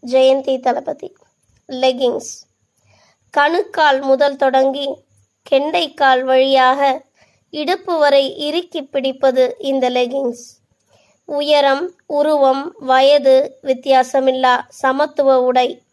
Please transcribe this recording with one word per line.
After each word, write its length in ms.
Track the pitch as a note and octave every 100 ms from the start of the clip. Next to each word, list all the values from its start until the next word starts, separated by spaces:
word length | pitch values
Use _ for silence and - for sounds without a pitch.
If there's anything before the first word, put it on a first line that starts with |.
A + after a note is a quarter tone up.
| B3+
ஜெயந்தி 520 | C4 C4 C4+ C4+ C4
தளபதி. 560 | B3+ A#3 C4+ - - _ _ _ _ _ -
leggings. 800 | B3+ C4 B3+ B3+ - - - _ _ _ _ _ _ _ _ _ -
கணுக்கால் 640 | D4 E4+ - - D4+ C4+
முதல் 340 | C#4 C4+ C#4+ C#4
தொடங்கி 600 | C4+ C4 C4+ C4+ C#4 - _ _ _ _ -
கெண்டைக்கால் 720 | C4+ C#4+ F4 D#4+ - C4+ B3+
வழியாக 800 | C4 C4 C4+ C4+ B3+ C#4 C#4 C4 _ _ _ _ _
இடுப்பு 460 | D4 D4+ F#4+ F#4 E4+
வரை 400 | D4 C#4 C4+ -
இறுக்கி 460 | D4 D#4+ F4 E4+
பிடிப்பது 720 | C#4 C#4 C4+ C4 C4+ B3+ B3+ B3
இந்த 300 | C4+ C4+ B3+
leggings. 680 | B3+ B3 C4+ C4 A#3 - _ _ _ _ _ _ _ -
உயரம், 680 | C#4+ D4 D4 C#4 C4+ F4+ _ _
உருவம், 680 | D4 D4 D4+ C4+ C4+ D4+ -
வயது 800 | C4 C4 C4+ D4 C4+ C4 - -
வித்தியாசமில்லா 1000 | C#4 B3+ C4+ C4 B3+ C4+ C4 C4 B3+ B3 -
சமத்துவ 720 | - C4 C4+ D4 D4 C4+ C4
உடை. 400 | B3+ B3+ B3 - _